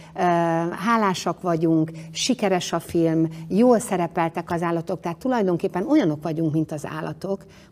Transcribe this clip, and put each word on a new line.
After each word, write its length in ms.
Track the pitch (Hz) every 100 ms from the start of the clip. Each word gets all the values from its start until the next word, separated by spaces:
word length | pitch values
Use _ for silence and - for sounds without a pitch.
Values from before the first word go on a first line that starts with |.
| - -
ö, 40 | 180 170 170 165 170
hálásak 720 | 190 202 226 202 180 180 170
vagyunk, 500 | 180 165 165 160 160 - -
sikeres 600 | - - 240 202 185 -
a 60 | 170
film, 480 | - 170 165 160 160 160 -
jól 300 | 185 247 226
szerepeltek 720 | - 185 170 180 165 175 165
az 120 | 170
állatok, 380 | 170 170 165 175
tehát 180 | 175 165
tulajdonképpen 680 | 262 240 185 170 190 180 247
olyanok 340 | 302 175 151
vagyunk, 300 | 170 156 165
mint 200 | 156 156
az 140 | 151 - 156
állatok, 460 | 160 160 190 196 - - -